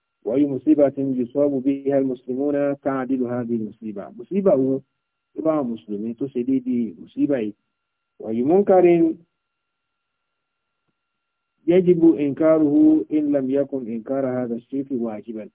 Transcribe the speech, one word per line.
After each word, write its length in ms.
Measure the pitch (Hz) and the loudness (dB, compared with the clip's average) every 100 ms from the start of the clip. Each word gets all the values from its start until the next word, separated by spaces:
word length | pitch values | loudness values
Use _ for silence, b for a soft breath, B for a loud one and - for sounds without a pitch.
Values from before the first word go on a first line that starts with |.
| _ _ - | _ _ -4
وأي 200 | 131 143 | 0 0
مصيبة 460 | 131 151 147 139 139 | 0 0 4 4 2
يصاب 540 | 135 127 120 139 147 | -4 -2 -4 0 0
بها 460 | 135 131 139 139 139 | 0 -2 -2 -2 0
المسلمون 580 | 135 123 - 123 147 143 143 143 | 0 -4 -8 -4 -2 -2 -2 -4
تعدل 420 | 143 135 127 131 | -4 -6 -4 -4
هذه 320 | 120 123 117 117 | -2 -4 -4 -6
المصيبة. 480 | 107 - 110 98 78 | -6 -12 -14 -12 -14
Mùsíbà 420 | - - 196 190 135 | -18 -6 -2 2 2
wo 260 | 131 135 - _ _ _ _ 147 | 0 -2 -6 _ _ _ _ -6
ló 60 | |
bá 100 | 156 | -2
àwọn 140 | 156 123 | -2 -4
Mùsùlùmí 400 | 113 104 101 113 | -8 -10 -8 -8
tó 120 | 117 139 | -8 -6
ṣe 140 | 123 | -4
déédéé 500 | 123 135 123 123 110 - | -2 -2 -2 -2 -4 -8
mùsíbà 380 | - - 143 135 | -14 -4 -2 0
yìí? 140 | 107 - _ _ _ _ _ _ | -4 -8 _ _ _ _ _ _
وأي 240 | 107 113 | -6 -2
منكر 420 | 135 185 202 185 175 170 165 - _ _ _ _ _ _ _ _ _ _ _ _ _ _ _ _ _ _ _ _ _ _ _ _ - | 2 2 4 6 6 4 2 0 _ _ _ _ _ _ _ _ _ _ _ _ _ _ _ _ _ _ _ _ _ _ _ _ 0
يجب 340 | 180 180 175 165 139 | 2 4 6 4 4
إنكاره 920 | 147 135 160 160 147 151 156 156 - | 0 0 2 4 4 4 6 4 0
إن 200 | 151 147 | -2 0
لم 180 | 143 131 | -2 0
يكن 360 | 139 139 135 113 | -2 -2 -6 -8
إنكار 360 | 113 110 135 131 | -10 -6 -4 -4
هذا 280 | 123 123 117 | -4 -6 -8
الشرك 320 | - 135 139 | -8 -10 -6
واجبا. 600 | 127 117 107 117 110 104 | -6 -6 -8 -12 -14 -14